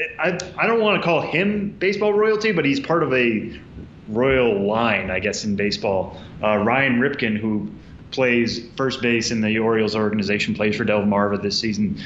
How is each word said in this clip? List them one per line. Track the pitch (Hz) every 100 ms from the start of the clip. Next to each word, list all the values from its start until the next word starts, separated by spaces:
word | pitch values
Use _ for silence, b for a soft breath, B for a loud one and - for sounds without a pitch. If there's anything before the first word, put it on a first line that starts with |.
| 160 -
I, | 165 175 - -
I | 196
don't | 233
wanna | 208 180
call | 170 151
him | - 151 202 208 196 -
baseball | 185 196 208
royalty, | 202 220 214 220
but | 170
he's | 139 139
part | - 165
of | 143
a | 127 120 107 - - - - - - 107
royal | 110 135 131 120 101 101
line, | 110 117 98 95
I | 95
guess, | 104 98
in | 107
baseball. | 101 101 - 110 95 92 B B -
Uh, | - 208
Ryan | 113 131 139 120
Ripken, | 139 139 113 104
who | 110 107 101 - B B -
plays | 135 127 120 113 - - -
first | 131 -
base | 123 117 113
in | 113
the | 107 110
Orioles | 110 110 107 110
organization, | 104 107 98 104 -
plays | 104 107 104
for |
Delmarva | 107 104 104 101 101 101
this | 101 -
season. | 113 101 101 B